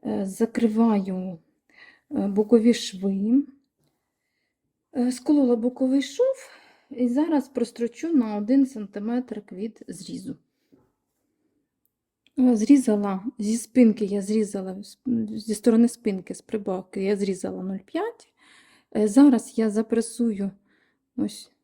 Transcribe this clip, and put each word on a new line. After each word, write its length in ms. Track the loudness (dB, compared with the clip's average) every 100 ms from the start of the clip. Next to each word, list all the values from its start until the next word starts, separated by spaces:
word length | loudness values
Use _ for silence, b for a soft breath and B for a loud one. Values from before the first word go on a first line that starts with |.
| -6
е, 200 | -6 -6
закриваю, 1120 | -4 -4 0 -2 2 2 2 -2 -6 -8 -12 _ _ _ b b b b
е, 160 | -4 -2
бокові 460 | 0 4 4 4
шви. 680 | 2 -2 -6 -4 -2 2 0 0 _ _ _ _ _ _ _ _ _ _ _ _ _ _ -4
Е, 140 | -2
сколола 440 | -2 0 2 4 2
боковий 460 | 0 -2 0 0
шов 340 | -2 0 0 0 -8 b b b b
і 180 | -2 0
зараз 400 | 0 2 0 -2
прострочу 680 | -6 -6 -4 -6 -6 0
на 220 | 0 2 -2
один 300 | 0 2 2
сантиметр 760 | -2 -12 -10 -6 -6 -6 -12 -12
від 320 | -10 -10 -12 -16
зрізу. 480 | -16 -14 -14 -12 -14 _ _ _ _ _ _ _ _ _ _ _ _ _ _ _ _ _ _ _ 0
Е, 160 | 2 2
зрізала, 680 | 6 6 6 0 0 -4 -6 -6
зі 180 | -4 -4
спинки 480 | 0 6 6 6 -2
я 160 | -4
зрізала, 600 | -2 -2 -2 -4 -10 -12
з, 140 | -16 -14 -4 -4 -4
зі 260 | -8 -8 0
сторони 320 | 2 4 4
спинки, 480 | 0 -6 -6 -10 -16
з 60 |
прибавки 600 | -10 -10 -6 -8 -8 -6
я 140 | -2 -2
зрізала 460 | -2 -4 -6 -8
нуль 140 | -8 -10
п'ять. 560 | _ -6 -6 -10 _ b b b b b b -2
Е, 120 | 2
зараз 500 | 8 8 6 0 -2
я 120 | 0
запресую 840 | 0 -2 -2 -4 -4 -4 -2 -6 -8 _ _ _ _ _ -8
ось 360 | -8 -8 -20 _